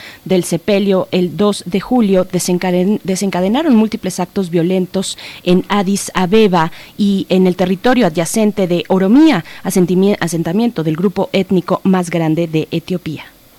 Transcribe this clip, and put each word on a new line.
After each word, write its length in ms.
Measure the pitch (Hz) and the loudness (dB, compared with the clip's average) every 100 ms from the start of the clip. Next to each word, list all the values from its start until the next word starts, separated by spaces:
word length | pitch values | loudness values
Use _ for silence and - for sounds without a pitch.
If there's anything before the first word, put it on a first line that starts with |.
| - - | -10 -10
del 220 | 160 180 | -2 -2
sepelio 640 | 165 165 - 196 202 185 - | 0 -2 0 0 2 0 0
el 240 | 185 180 | -2 -2
dos 280 | 156 208 202 | 0 0 -2
de 160 | 180 190 | -4 -4
julio 440 | - 247 208 185 180 | 0 0 2 2 0
desencaden-, 720 | 180 - 180 185 180 185 214 | -2 -2 -2 0 0 0 -2
desencadenaron 720 | 185 185 196 175 190 254 330 | -4 -4 -2 -2 0 0 2
múltiples 460 | 220 214 220 185 - | 2 2 -2 -6 -6
actos 300 | 180 202 180 | -6 -4 -2
violentos 680 | 170 170 190 180 190 - - - - | 0 0 0 -2 -4 -6 -10 -16 -6
en 220 | 175 185 - | 0 0 0
Addis 440 | 202 190 202 - | -2 -2 -4 -4
Abeba 580 | 180 180 220 208 175 160 - - - | -4 2 4 4 2 0 -6 -12 -2
y 280 | 202 196 - | 0 0 0
en 180 | 185 | 2
el 120 | 185 180 | 2 2
territorio 500 | 185 185 247 247 185 | -2 0 0 2 2
adyacente 600 | 165 165 226 214 202 180 | 0 -2 0 0 0 -2
de 180 | 175 - | -2 0
Oromía, 560 | 185 190 262 320 208 - - | 0 4 6 6 4 -2 -10
asentimi-, 520 | 196 190 175 180 196 208 | -2 0 2 2 2 2
asentamiento 640 | 165 165 170 196 233 165 | -2 -2 -2 0 -2 -2
del 120 | 160 | -2
grupo 340 | 156 196 196 180 | 0 0 0 -2
étnico 480 | 190 185 180 - 175 | -2 0 0 0 -2
más 260 | 196 190 170 | 0 0 0
grande 380 | 170 160 156 170 | -2 0 0 -2
de 220 | 156 - | -2 -4
Etiopía. 540 | 170 - 180 165 139 - - _ | -6 -6 -8 -8 -12 -14 -20 _